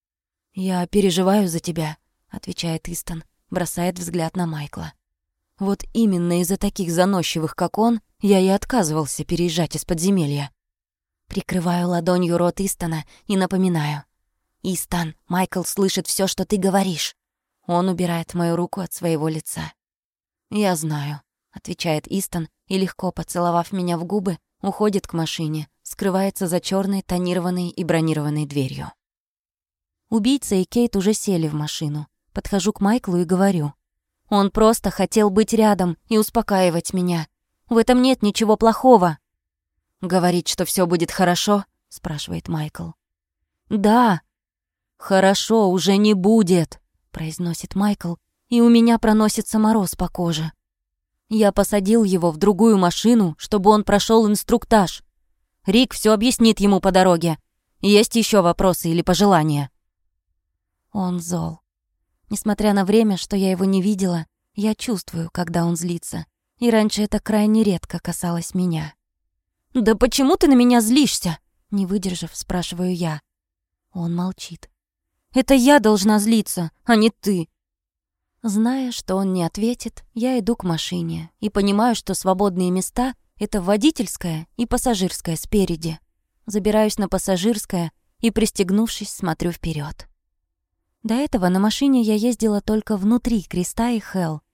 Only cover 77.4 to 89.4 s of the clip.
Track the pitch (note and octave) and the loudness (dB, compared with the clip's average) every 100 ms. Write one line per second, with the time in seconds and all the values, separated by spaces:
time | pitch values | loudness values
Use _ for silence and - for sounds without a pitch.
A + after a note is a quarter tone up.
77.4 | D#3+ _ _ _ _ _ _ _ _ _ | -4 _ _ _ _ _ _ _ _ _
78.4 | A3+ G3+ A3+ C4+ B3+ - - F#3+ G3 F#3 | -4 0 0 -2 -6 -8 -6 -4 -2 -2
79.4 | E3 - A3+ B3 A#3 - - A3+ B3+ B3+ | -2 -2 -4 -4 -8 -14 -14 -6 -2 -2
80.4 | F#3+ A#3 F3+ D#3+ - F3 E3 E3 E3 - | -2 -2 -2 -4 -4 -6 -6 -8 -10 -8
81.4 | G#3+ G#3 G3+ G#3 A#3+ A3 - F#3+ F#3 F#3 | -4 0 0 2 2 0 -4 -4 0 0
82.4 | G#3 F3+ F3+ F#3 - - B3+ - _ - | 0 0 0 0 -2 -4 -4 -6 _ -10
83.4 | G#3 G3+ F3 G#3 D4 - F#3+ - F3 D#3+ | -4 -4 0 2 2 0 -6 -6 -6 -6
84.4 | E3 - A#3 B3 C4 G3+ F#3 - - D#3+ | -8 -6 -4 -2 0 0 -2 -4 -6 -6
85.4 | - G#3 F#3 E3 E3 D#3+ _ _ _ _ | -2 0 0 -2 -8 -10 _ _ _ _
86.4 | - G3+ G3 G#3+ G#3+ - G3 F#3+ - F#3 | -8 -4 0 2 2 0 -2 -2 -2 0
87.4 | G#3 G#3+ - F3+ E3 _ _ _ A#3 G#3+ | 0 -2 -4 -4 -4 _ _ _ -2 0
88.4 | G#3+ - F3+ G3+ A3+ - G#3 - F3 D#3+ | -2 0 0 0 0 -4 -12 -8 -6 -4